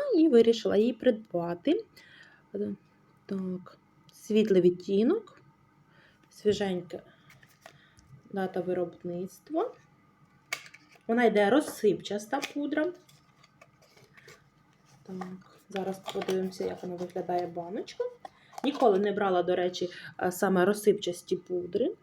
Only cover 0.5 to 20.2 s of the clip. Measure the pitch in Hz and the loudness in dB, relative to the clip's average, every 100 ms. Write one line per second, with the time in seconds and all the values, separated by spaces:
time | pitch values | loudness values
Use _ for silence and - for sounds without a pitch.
0.5 | 226 190 190 233 - 254 220 - 175 170 | 4 2 2 2 2 0 0 -2 -6 -4
1.5 | 175 - 403 - - - - - _ _ | -4 0 0 -2 -18 -20 -20 -20 _ _
2.5 | 202 208 202 _ _ _ _ - 196 185 | -8 -8 -8 _ _ _ _ -10 -6 -6
3.5 | 185 - - _ _ _ - - 214 208 | -8 -10 -20 _ _ _ -16 0 2 4
4.5 | 185 180 180 - 196 240 427 - - _ | 6 6 4 0 2 2 0 -4 -20 _
5.5 | _ _ _ _ _ _ _ _ - 208 | _ _ _ _ _ _ _ _ -4 0
6.5 | 202 196 180 - - - _ _ - _ | 0 0 -4 -6 -14 -16 _ _ -20 _
7.5 | _ - - _ _ _ - - 196 185 | _ -20 -20 _ _ _ -20 -12 -6 -4
8.5 | 190 175 180 175 - 180 175 185 - - | -4 -2 -2 -4 -6 -10 -8 -10 -14 -8
9.5 | 311 494 - _ _ _ _ _ _ - | -4 -4 -8 _ _ _ _ _ _ -14
10.5 | - - - _ _ - 233 233 196 202 | -12 -14 -20 _ _ -4 2 4 4 4
11.5 | 269 302 - 208 - - 208 - 277 - | 4 2 0 0 0 -2 -8 -6 -6 -6
12.5 | 285 285 302 359 349 _ _ _ _ _ | -6 -4 -2 -4 -6 _ _ _ _ _
13.5 | _ _ _ _ _ _ _ - - _ | _ _ _ _ _ _ _ -20 -20 _
14.5 | _ _ _ _ _ - 185 185 185 - | _ _ _ _ _ -14 -12 -12 -14 -20
15.5 | - - 190 185 190 - 196 196 190 190 | -20 -10 -6 -4 -6 -8 -6 -2 -2 -2
16.5 | 185 190 185 185 175 180 190 175 180 175 | -4 -6 -6 -8 -8 -8 -6 -2 -2 -2
17.5 | 170 170 226 403 - 480 - - _ _ | -6 -8 -8 -8 -8 -8 -8 -20 _ _
18.5 | - 262 277 247 190 208 196 202 180 175 | -6 -4 4 4 4 2 0 0 2 2
19.5 | 180 180 180 180 - - - | 0 0 -2 -8 -8 -16 -6